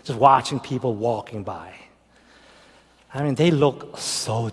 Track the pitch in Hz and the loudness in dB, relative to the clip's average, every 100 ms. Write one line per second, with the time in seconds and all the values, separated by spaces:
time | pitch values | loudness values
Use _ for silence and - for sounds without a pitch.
0 | - 117 135 135 120 139 - 127 127 107 | -8 4 6 6 2 -6 -6 -4 -4 -2
1 | 117 110 - 110 98 87 87 - - _ | -2 -2 -6 -10 -10 -12 -14 -20 -20 _
2 | _ _ _ _ _ _ _ _ _ _ | _ _ _ _ _ _ _ _ _ _
3 | _ 131 147 131 170 151 143 127 - - | _ -6 -2 2 4 6 4 2 -8 -10
4 | - - - 110 113 | -8 -6 -4 -4 -4